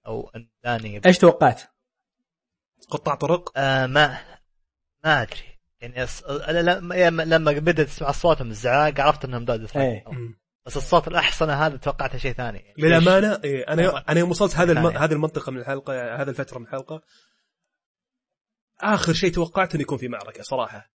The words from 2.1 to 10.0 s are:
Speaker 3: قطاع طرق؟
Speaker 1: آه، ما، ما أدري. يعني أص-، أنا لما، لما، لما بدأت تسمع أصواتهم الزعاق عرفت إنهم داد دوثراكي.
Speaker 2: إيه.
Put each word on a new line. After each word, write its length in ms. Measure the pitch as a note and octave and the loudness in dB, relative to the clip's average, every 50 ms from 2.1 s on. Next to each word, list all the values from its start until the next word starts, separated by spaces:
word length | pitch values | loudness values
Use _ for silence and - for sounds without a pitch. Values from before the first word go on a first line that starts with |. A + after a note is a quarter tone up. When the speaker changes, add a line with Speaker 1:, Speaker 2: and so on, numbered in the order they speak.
| _ _ _ _ _ _ _ _ _ _ _ _ _ _ _ - | _ _ _ _ _ _ _ _ _ _ _ _ _ _ _ -10
Speaker 3:
قطاع 240 | - C#3 - D#3+ C#3+ | -8 -6 -4 -4 -4
طرق؟ 380 | - D3 C#3+ F3 E3+ - - - | -2 0 0 0 0 -2 -4 -4
Speaker 1:
آه، 300 | C3+ C#3 C3+ C3+ C3 C3 | -2 0 0 2 0 0
ما، 320 | B2+ C3 D3 D3+ C#3 B2+ - - - - - _ _ _ _ _ _ _ _ _ _ _ _ - | 2 4 4 4 4 2 -4 -14 -18 -20 -20 _ _ _ _ _ _ _ _ _ _ _ _ 0
ما 180 | D#3 D3+ C3+ A2+ | 0 2 2 0
أدري. 320 | - - - - - - - _ _ _ _ | -2 -8 -14 -18 -18 -20 -20 _ _ _ _
يعني 260 | A#2+ A#2+ B2 B2 B2+ | -18 -12 -8 -6 -6
أص-، 180 | A#2+ - - - | -6 -8 -10 -10
أنا 380 | - C#3 C#3+ - D3+ D#3+ E3+ E3+ | -8 -8 -6 -4 -2 0 0 2
لما، 320 | F3 F3+ G3 F3 F3 F3+ | 2 0 0 -2 -4 2
لما، 280 | F3+ F3+ E3+ E3 E3 D#3+ | 4 4 4 4 2 2
لما 300 | E3 E3 D#3+ D#3+ D3+ D3 | 2 2 4 4 2 2
بدأت 340 | D3 D3+ E3 E3+ D#3 D3 | 2 2 2 2 2 2
تسمع 240 | C#3 - - D3+ C#3 | -2 -4 -6 -4 -4
أصواتهم 400 | C#3 - - E3+ D#3 C#3+ C3 A2+ | -2 0 2 2 2 2 0 -6
الزعاق 500 | G#2+ G#2 A2+ B2 B2 C#3+ D3+ D3+ C#3+ C#3+ | -8 -4 -2 2 2 4 2 2 2 2
عرفت 240 | C#3 D3+ D3 C#3+ - | 2 2 2 0 -2
إنهم 200 | B2+ B2+ A#2+ A#2+ | -8 -6 -4 -2
داد 160 | B2 A#2+ A2+ | -2 -4 -4
دوثراكي. 260 | A2 G#2+ - C#3+ C3+ | -4 -6 -2 -2 0
Speaker 2:
إيه. 180 | B2+ A2+ G2+ | 0 -2 -4